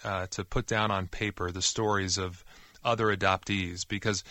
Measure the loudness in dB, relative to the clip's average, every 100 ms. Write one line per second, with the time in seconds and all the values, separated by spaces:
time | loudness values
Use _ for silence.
0 | -4 -4 -4 -6 -2 -2 0 2 2 0
1 | -2 -4 -4 -2 -4 -2 -2 0 2 2
2 | 2 0 -2 -6 -20 -20 -20 -6 0 2
3 | 2 4 4 2 0 -2 -2 -6 -6 -2
4 | 0 -2 -4